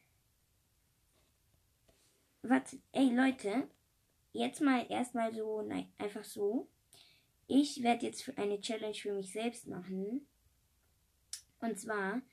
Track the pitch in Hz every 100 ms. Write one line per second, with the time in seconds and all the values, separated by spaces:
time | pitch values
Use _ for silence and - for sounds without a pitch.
0 | _ _ _ _ _ _ _ _ _ _
1 | _ _ _ _ _ _ _ _ _ _
2 | _ _ _ _ 220 262 - 269 - -
3 | 262 240 262 254 196 233 - - _ _
4 | _ _ _ - 247 - 285 247 226 214
5 | 254 240 226 226 214 214 208 185 190 -
6 | 202 208 208 214 202 254 - _ _ -
7 | - _ _ _ - 262 294 - 233 233
8 | 226 - - - 202 202 - 220 214 208
9 | 208 196 190 214 233 233 - 190 180 190
10 | 202 269 - _ _ _ _ _ _ _
11 | _ _ _ - - _ 226 190 226 208
12 | 190 240 -